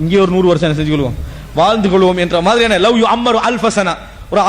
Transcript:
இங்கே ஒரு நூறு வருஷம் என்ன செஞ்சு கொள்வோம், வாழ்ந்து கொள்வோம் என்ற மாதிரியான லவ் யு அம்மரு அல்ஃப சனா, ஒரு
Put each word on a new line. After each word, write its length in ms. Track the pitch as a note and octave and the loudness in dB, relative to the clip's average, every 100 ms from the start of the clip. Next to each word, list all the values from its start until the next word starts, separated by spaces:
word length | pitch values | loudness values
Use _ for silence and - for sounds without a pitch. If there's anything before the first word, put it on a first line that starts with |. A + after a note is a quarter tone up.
இங்கே 180 | D#3+ G3 | 0 2
ஒரு 60 | F#3 | 2
நூறு 120 | F#3 F3+ | 2 2
வருஷம் 180 | E3 E3+ | 2 0
என்ன 100 | D3+ | -2
செஞ்சு 120 | D3+ | -2
கொள்வோம், 220 | D3+ C3 - - - - C#3+ | -2 -2 -6 -10 -14 -6 0
வாழ்ந்து 280 | F#3 A3 G3 | 0 2 2
கொள்வோம் 280 | F#3+ F#3 F3+ | 2 2 2
என்ற 120 | F3 E3+ F3 | 0 0 2
மாதிரியான 320 | A#3 A#3 F#3+ G#3 | 2 2 2 2
லவ் 140 | A#3+ | 2
யு 60 | A3+ | 2
அம்மரு 260 | A#3 B3 A3 A3 | 0 0 0 0
அல்ஃப 240 | B3 A3+ G3+ | -2 -2 -2
சனா, 160 | F#3 D#3+ - - - | -2 -4 -12 -20 -4
ஒரு 80 | G3 | 0